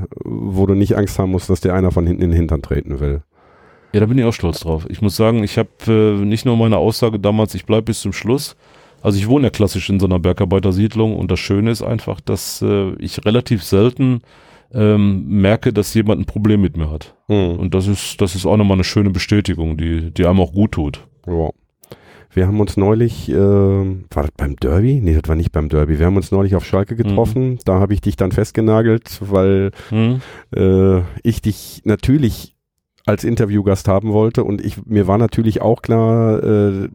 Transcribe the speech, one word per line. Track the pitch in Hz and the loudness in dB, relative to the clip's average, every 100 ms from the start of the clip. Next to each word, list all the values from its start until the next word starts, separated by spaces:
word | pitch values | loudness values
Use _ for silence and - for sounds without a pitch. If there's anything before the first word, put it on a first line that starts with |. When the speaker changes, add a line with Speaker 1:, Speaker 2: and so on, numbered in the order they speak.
| 95 - | -6 -10
Speaker 1:
wo | - 110 104 95 95 | -10 -8 -4 0 2
du | 98 | 2
nicht | 101 107 | 2 0
Angst | 101 - | -2 -2
haben | 95 | -2
musst, | 92 - | -2 -2
dass | 92 | -2
dir | 92 | 0
einer | 92 95 | 0 0
von | 87 85 | 2 0
hinten | 87 | 0
in | 87 | 0
den | 82 | 2
Hintern | 82 76 | 0 -2
treten | - 71 - 69 | -2 -6 -4 -6
will. | 71 71 - _ _ _ _ _ _ | -4 -4 -8 _ _ _ _ _ _
Speaker 2:
Ja, | 104 | 0
da | 107 | 2
bin | 131 | 2
ich | |
auch | 117 | 0
stolz | - 87 76 | 0 -4 -4
drauf. | 82 80 82 | -4 -4 -6
Ich | - | -4
muss | 104 - | -2 2
sagen, | 110 117 | 2 2
ich | 104 - | 0 -2
hab, | 110 _ - | -4 _ 0
äh, | 110 107 | 2 4
nicht | 101 104 110 127 | 2 0 -2 0
nur | 117 | 2
meine | 113 98 | 2 2
Aussage | 101 113 117 107 | 2 0 -2 0
damals, | 101 110 107 95 | 0 2 0 -4
„Ich | - | -2
bleib | 110 117 | 0 0
bis | 107 | -4
zum | 101 | -6
Schluss.“ | - 104 139 151 - _ - - _ | -6 -2 -2 -4 -14 _ -20 -20 _
Also | - 101 | -2 0
ich | 104 | 2
wohne | 143 120 | 2 2
ja | |
klassisch | - 98 95 - | 0 -2 -2 -2
in | 98 | 0
so | 95 | 2
einer | 90 | 2
Bergarbeitersiedlung | 90 90 95 95 98 92 107 110 110 92 | 0 0 0 0 0 0 0 0 -2 -2
und | 90 | -2
das | 90 | -4
Schöne | - 101 113 | -2 0 0
ist | 110 | -2
einfach, | 104 113 - 98 | -4 -4 -6 -8
dass, | - 101 - - | -6 -6 -6 -4
äh, | 107 101 95 - | -2 0 -2 -6
ich | - - 104 | -10 -6 0
relativ | 120 - 110 | 0 0 -4
selten, | - 98 120 123 131 123 - - - - _ | 0 2 2 2 0 0 -6 -20 -20 -20 _
ähm, | 117 107 107 101 95 69 | 0 2 4 2 0 0
merke, | 101 95 113 - | 2 2 2 0
dass | 104 101 110 | 0 0 0
jemand | 104 107 | 2 0
ein | 104 | -2
Problem | 110 107 104 | -2 2 2
mit | 90 82 | 2 -2
mir | 76 | -6
hat. | 76 - _ - | -6 -12 _ -2
Speaker 1:
Hm. | 104 90 85 | 0 0 -2
Speaker 2:
Und | 92 | -2
das | 92 95 | 0 0
ist, | 101 - - | -2 -4 -4
das | 98 92 | -2 -2
ist | 87 | 0
auch | 107 | 2
nochmal | 101 95 | 4 2
eine | |
schöne | 90 113 101 | 0 0 0
Bestätigung, | 90 - 104 98 80 80 78 | -2 0 0 0 -2 -4 -4
die, | 82 82 82 | -2 -4 -4
die | 78 87 | 0 2
einem | 95 | 2
auch | 90 | 2
gut | 95 107 | 2 0
tut. | - 71 - - _ - | 0 -4 -6 -14 _ -6
Speaker 1:
Ja. | 85 80 - _ _ _ - - - - | -4 -4 -8 _ _ _ -20 -20 -20 -6
Wir | 92 92 | -2 0
haben | 104 | 2
uns | 104 - | 0 2
neulich, | 98 110 117 - - | 2 2 0 -2 -4
äh, | 78 | 2
war | 98 101 98 98 95 95 - - | 4 4 4 2 -2 -6 -6 -4
das | 76 - | -4 -4
beim | 71 69 | -6 -4
Derby? | 65 85 120 139 | 0 2 2 2
Nee, | 92 78 | 2 0
das | 76 | 0
war | 80 | -2
nicht | 82 | -2
beim | 78 76 | -2 0
Derby. | 76 76 76 | 0 0 2
Wir | 85 | 2
haben | 98 | 2
uns | - | 0
neulich | 98 98 92 | 0 2 0
auf | - | 0
Schalke | 95 101 | -2 -2
Speaker 2:
Mhm. | 113 | -2
Speaker 1:
getroffen. | 104 98 113 120 131 123 - | 0 0 0 0 -2 -2 0
Da | 92 | 0
habe | 98 | 2
ich | 101 | 0
dich | 104 - | -2 -2
dann | 95 | 0
festgenagelt, | 107 107 - 110 110 113 113 - - | 0 -2 0 2 2 2 0 -2 -14
weil, | 98 98 95 95 98 - - | -2 2 4 2 0 -6 -6
Speaker 2:
Mhm. | 110 113 127 - - - - | -2 0 -2 -6 -18 -8 0
Speaker 1:
äh, | 95 95 95 92 90 - | 2 4 4 2 0 -4
ich | 117 113 | -4 -2
dich | 110 - - - | -4 -6 -10 -6
natürlich | - 104 - 147 120 - - _ _ _ _ _ - | -2 0 2 2 2 -2 -10 _ _ _ _ _ -4
als | 104 - | -2 0
Interviewgast | 120 107 104 98 95 - | 0 0 2 2 0 0
haben | 95 110 | 0 2
wollte | 104 113 123 107 | 0 2 0 -2
und | 101 | -4
ich, | 104 101 - | -6 -8 -2
mir | 104 92 | 0 2
war | 104 | 2
natürlich | 117 - 113 104 | 2 0 0 0
auch | 104 120 | 0 0
klar, | - 113 113 117 113 110 | 0 0 2 2 2 0
äh, | - 104 104 95 98 | 2 2 2 0 -6